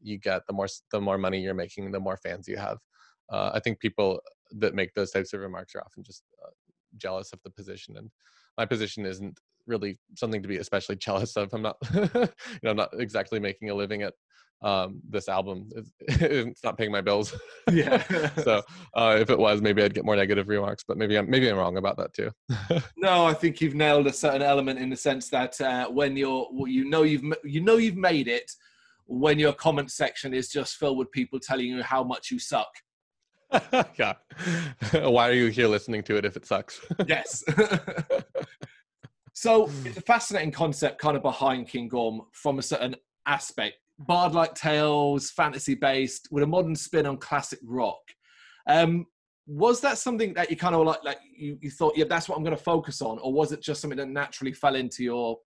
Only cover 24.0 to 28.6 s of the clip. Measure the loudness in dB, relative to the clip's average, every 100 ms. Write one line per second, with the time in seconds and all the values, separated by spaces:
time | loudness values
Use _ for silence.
24 | 4 2 0 2 4 4 2 -2 -4 -2
25 | -2 -2 -2 -2 -2 -2 -2 -2 -2 0
26 | 0 0 -2 -2 -4 -6 -2 0 2 4
27 | 4 2 -2 -6 -4 0 4 6 4 2
28 | 2 2 0 -2 -6 -16